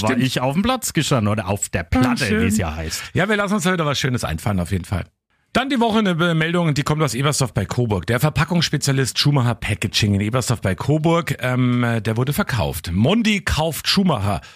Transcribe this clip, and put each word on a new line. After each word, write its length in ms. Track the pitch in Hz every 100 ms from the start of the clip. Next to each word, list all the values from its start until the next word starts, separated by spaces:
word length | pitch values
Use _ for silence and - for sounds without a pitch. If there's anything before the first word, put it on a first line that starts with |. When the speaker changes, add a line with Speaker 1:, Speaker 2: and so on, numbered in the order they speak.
Speaker 1:
war 80 | 107
Speaker 2:
Stimmt. 120 | 123
Speaker 1:
ich 200 | 131 -
auf 100 | 127
dem 100 | 156
Platz 300 | 233 254 -
gestanden 400 | 170 - 127 104
oder 160 | 104 90
auf 220 | 101 -
der 140 | 92
Platte, 260 | - 254 254
Speaker 2:
Ah, 60 | 240 -
schön. 140 | 214
Speaker 1:
wie 40 | 135
es 100 | 214
ja 180 | 80 78
heißt. 260 | 78 - -
Speaker 2:
Ja, 160 | - 196
wir 60 | 208
lassen 180 | 202
uns 100 | 208
heute 220 | 175 180 147
was 120 | 127
Schönes 260 | 131 120
einfallen 360 | - 82 113 95
auf 120 | 87
jeden 120 | 95
Fall. 220 | - 87 - _ _ _ _
Dann 160 | 226 269
die 120 | 262
Woche 180 | 233 220
eine 160 | 196
Be-, 180 | 160 170
Meldung, 400 | 160 160 175 165
die 100 | 143
kommt 180 | 143 151
aus 100 | 143
Ebersdorf 400 | 113 147 - 127
bei 120 | -
Coburg. 420 | 95 - 117 95 -
Der 140 | 120
Verpackungsspezialist 1000 | 151 147 170 175 - 143 143 135 123 -
Schumacher 380 | 147 143 120 117
Packaging 580 | - 107 101 - 104
in 60 | 98
Ebersdorf 400 | 104 127 117 110
bei 160 | 101 90
Coburg, 640 | - 151 165 165 - -
ähm, 440 | 127 127 123 123 120 117
der 120 | 107 110
wurde 160 | 131
verkauft. 600 | 175 - 117 73 - 85
Mondi 480 | 90 131 226 220 208
kauft 480 | - 143 160 - -
Schumacher. 540 | 208 185 113 101 95 -